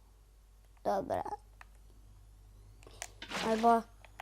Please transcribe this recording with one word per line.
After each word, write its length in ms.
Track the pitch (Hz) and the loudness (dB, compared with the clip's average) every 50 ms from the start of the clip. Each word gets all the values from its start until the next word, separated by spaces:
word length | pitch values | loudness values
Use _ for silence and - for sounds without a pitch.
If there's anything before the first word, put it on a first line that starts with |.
| - - - - - - - - - - - - - - - - - | -20 -20 -20 -20 -20 -20 -20 -20 -20 -20 -20 -20 -20 -20 -18 -8 -4
Dobra. 380 | 208 208 208 - - 95 90 - - - - - - - - - - - - - - - - - - - - - - - - - - - - - - - - - - - - - - - - - - - - - | -2 -2 -2 -2 -2 -2 -4 -2 -4 -8 -10 -14 -18 -20 -20 -20 -20 -20 -20 -20 -20 -20 -20 -20 -20 -20 -20 -20 -20 -20 -20 -20 -20 -20 -20 -20 -20 -20 -20 -20 -20 -14 -14 -14 -14 -14 -16 -14 -8 -6 -2 0
Albo... 360 | 226 226 220 226 233 233 233 220 - - - - - - - | 0 2 6 8 8 8 6 4 0 -14 -20 -20 -20 -18 -18